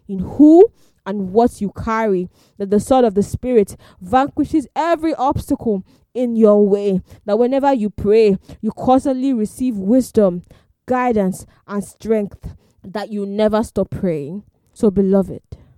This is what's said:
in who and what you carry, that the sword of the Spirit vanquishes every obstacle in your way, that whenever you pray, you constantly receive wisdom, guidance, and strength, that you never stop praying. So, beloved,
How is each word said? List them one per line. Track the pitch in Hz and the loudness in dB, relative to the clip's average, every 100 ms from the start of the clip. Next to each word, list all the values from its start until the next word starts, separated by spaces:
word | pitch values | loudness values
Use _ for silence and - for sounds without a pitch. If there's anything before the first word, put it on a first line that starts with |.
| - | -12
in | 190 | -8
who | 185 - 302 339 466 _ _ _ | -6 4 8 8 6 _ _ _
and | - 208 185 | -10 -8 -2
what | 208 240 - | 0 0 -2
you | 196 | -8
carry, | - 233 220 220 185 180 _ _ - | -6 -6 -2 -2 -2 -4 _ _ -12
that | 196 | -2
the | 208 | -2
sword | - 262 | 2 2
of | 233 | 4
the | 190 | 0
Spirit | 196 - 254 233 196 - - _ | -4 -6 0 2 0 -6 -20 _
vanquishes | 180 254 277 - 285 302 240 | -2 0 0 -2 -2 -2 -4
every | - 330 320 320 | -4 -2 -2 -2
obstacle | 262 262 - - 285 233 190 - _ _ | -2 -2 -2 -4 -4 -2 -4 -6 _ _
in | 233 240 226 | -6 -2 2
your | 214 208 | 4 4
way, | 202 202 202 185 - - | 2 0 -2 -4 -6 -16
that | 208 214 | -4 -2
whenever | 247 269 277 | 0 0 0
you | 269 208 | 0 -4
pray, | - 202 220 214 190 - - | -4 2 4 4 0 -6 -10
you | 214 | -10
constantly | - 262 262 285 254 269 | -4 0 2 2 -2 -2
receive | 233 208 - 254 | -2 -4 -4 -6
wisdom, | 208 190 262 233 226 196 175 - - _ _ | -4 0 0 2 2 2 0 -12 -20 _ _
guidance, | - 254 247 220 185 190 - _ - | -6 -2 0 0 -2 -4 -14 _ -10
and | 208 | -10
strength, | 190 _ 214 220 202 - - - _ _ | -10 _ -4 -2 -4 -12 -18 -18 _ _
that | 196 208 214 | -14 -12 -8
you | 208 | -8
never | 196 202 214 214 | -6 0 0 0
stop | 233 202 190 | -4 -6 -6
praying. | - 185 156 143 202 - _ _ | -4 -6 -6 -8 -14 -18 _ _
So, | - 214 | -2 0
beloved, | 190 190 196 180 117 _ - _ | 2 2 2 0 -8 _ -20 _